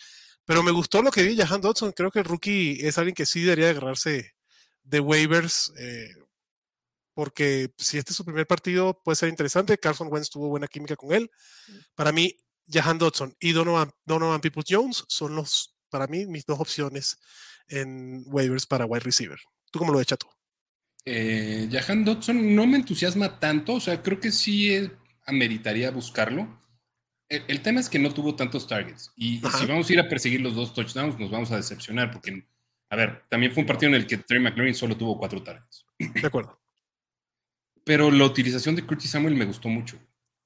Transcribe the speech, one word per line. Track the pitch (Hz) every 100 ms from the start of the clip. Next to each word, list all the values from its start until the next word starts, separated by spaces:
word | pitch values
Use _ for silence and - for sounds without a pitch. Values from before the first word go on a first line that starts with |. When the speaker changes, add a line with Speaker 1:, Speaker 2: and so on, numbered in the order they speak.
| - - - _ -
Speaker 1:
pero | 165
me | 175
gustó | 175 170 202
lo | 262
que | 214
vi | 185 226
de |
Jahan | 170 196
Dotson. | 196 220 214
Creo | - 185
que | 214
el |
rookie | 170 170 208 202 160 135
es | 151 147
alguien | 170
que | 180 151
sí | 170
debería | 175 165 165
agarrarse | 147 131 131 160 139 110 _ _ _ _ _
de | 131 147
waivers, | 143 156 156 165 170 - - 139
eh, | 123 120 110 - _ _ _ _ _ _ _ _ _
porque | - 147 - 147 135 131 -
si | - 147
este | 135
es | -
su |
primer | 175 156 156
partido, | 175 - 180 185 185
puede | - 156
ser | 165
interesante. | 160 143 180 196 208
Carson | 165 147 160
Wentz | 151 151
tuvo | 147 147
buena | 143 143
química | 151 147 147
con | 139
él. | 190 233 _ - - - 202 _
Para | - 151
mí, | 156 170 - _ _ _
Jahan | 160 147 165
Dotson | 165 - 135 -
y | 170
Donovan, | 160 170 170 151 - -
Donovan | 160 165 156
Peoples-Jones | 156 151 151 202 262 240 -
son | - 147
los, | 156 147 - - _ _
para | 139 135
mí, | 165 202
mis | 156 -
dos | 143
opciones | 156 - 143 139 135 - _ - - - _
en | 143 135 131 127 127 127
waivers | 143 131 131 -
para | 135 117
wide | 117
receiver. | 120 - 113 - - _ _
¿Tú | 160
cómo | 165
lo | 143
ves, | 123
Chato? | 139 - _ _ _ _ _ _ _
Speaker 2:
Eh, | - 117 110 110 107 107 110
Jahan | 127 - 214
Dotson | 214 220 - 240 214
no | 208 233
me | 277
entusiasma | 254 175 175 190 196 -
tanto, | 156 151 151
o | 247
sea, | - 170
creo | 190 196
que | 226
sí, | 202 - 208 208
eh, | 196 196 - _ _ -
ameritaría | 135 117 110 110 110 127
buscarlo. | 127 113 - 107 143 220 - _ _ _ _ _ _ _
El, | 147 -
el | 139
tema | 214 247
es | 247
que | 156
no | 143
tuvo | 147 147 147
tantos | 127 127 -
targets, | 107 90 - - -
y, | 117 117
y | -
Speaker 1:
Ajá. | 131
Speaker 2:
si | 131
vamos | 156 170
a |
ir | 175
a | 165
perseguir | 139 120 127
los | 127
dos | 117 117
touchdowns, | - 113 131 147 117
nos | 101
vamos | 107 117
a | 110
decepcionar, | 92 98 - 113 117
porque, | 104 - 95 - _ _ _ _
a | 107
ver, | 110 - _
también | 120 123
fue | 135
un | 143
partido | - 147
en | 135
el | 104
que | 107
Terry | - 123
McLaurin | 123 113 127
solo | 117 120 107
tuvo | 117 101
cuatro | 98 98
targets. | - - _ - _ -
Speaker 1:
De | 117 - 151
acuerdo. | 131 110 - _ _ _ _ _ _ _ _ _ _ _ _
Speaker 2:
Pero | - 151 151
la | 139
utilización | 135 123 123 127 156 170
de |
Curtis | - 151 135
Samuel | 147 156
me | 143 101
gustó | 98 117
mucho. | 113 117 - _ _ _ _